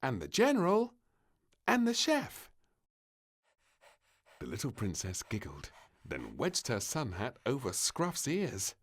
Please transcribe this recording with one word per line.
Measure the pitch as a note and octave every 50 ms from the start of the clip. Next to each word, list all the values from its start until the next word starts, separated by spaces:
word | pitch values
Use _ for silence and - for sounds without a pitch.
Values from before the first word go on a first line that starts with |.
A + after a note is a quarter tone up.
and | - C3+ B2+ G2+
the | E2 C#2+
General, | - - G#3+ C4 C#4+ B3+ F3+ F3 G3 G#3+ A#3 A#3+ - _ _ _ _ _ _ _ _ _ _ _ _ _ _
and | - - B3 A#3+
the | A#3 A#3
chef. | A3+ - - D#4 D4 B3+ B2 - - - - - _ _ _ _ _ _ _ _ _ _ _ _ _ _ _ _ _ _ _ _ _ _ _ _ _ _ - - _ _ _ _ _ _ _ - -
The | -
little | - - F#2 - C#3+
princess | A2+ - A2 G2+ F2 - - - D#2+ -
giggled, | - - - G#2+ - - C#2+ C#2+ D2 - - - - - _ _ _
then | - - C2+ B1 A1 G#1+
wedged | - - F3+ F3+ - - -
her | B2 G2+
sun | G2 - - D#3 D#3 A#2+
hat | F2+ E2+ G2+ B2 - - _
over | - B2+ C#3 B2+ F#2+
Scruff's | F2 - - - - - E3 F3 E3+ - -
ears. | - D#3 F#3 G3+ D#3 - G2 F#2 - - _